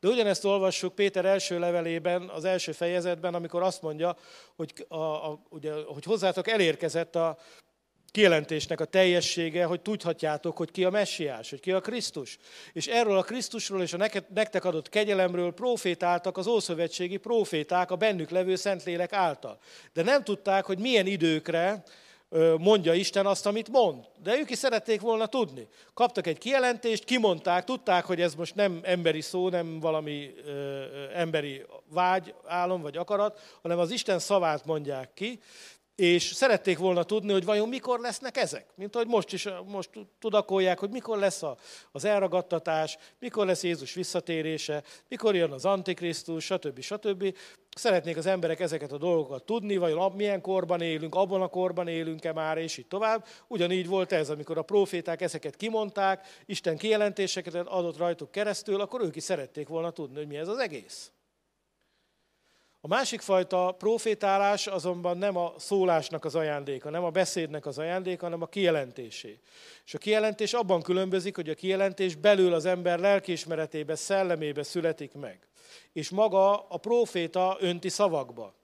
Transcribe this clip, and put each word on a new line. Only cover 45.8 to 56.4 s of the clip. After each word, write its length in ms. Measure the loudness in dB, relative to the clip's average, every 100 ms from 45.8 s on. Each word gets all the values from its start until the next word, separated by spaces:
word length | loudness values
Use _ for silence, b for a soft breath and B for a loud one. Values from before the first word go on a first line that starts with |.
| 0 -4 -4 -6 -6 -8
stb. 360 | -2 -4 -4 -8
stb. 560 | -10 -6 -4 -2 -2 -4 B B _
Szeretnék 420 | -4 2 2 2 -4
az 100 | 0
emberek 340 | 0 0 -2
ezeket 320 | -2 -4 -6
a 60 | -4
dolgokat 460 | 0 0 0 -8
tudni, 320 | -4 -4 0 0
vajon 220 | 2 2
ab-, 180 | 0 0
milyen 240 | -2 -2
korban 400 | 0 -2 0 0
élünk, 340 | 0 -4 -2
abban 280 | 0 0 0
a 60 | -2
korban 400 | 0 -2 -2 -4
élünk-e 440 | -4 -4 -4 -4
már, 260 | -2 -2 -2
és 180 | -4 -8
így 100 | -8
tovább. 400 | -2 0 0 -4 B B
Ugyanígy 380 | -2 0 0 0
volt 260 | 0 2
ez, 180 | 0 0
amikor 280 | -4 -4 -6
a 40 |
proféták 580 | 2 2 2 0 -4 -4
ezeket 360 | -4 -4 -10 -6
kimondták, 680 | -4 -2 -2 0 2 0 B B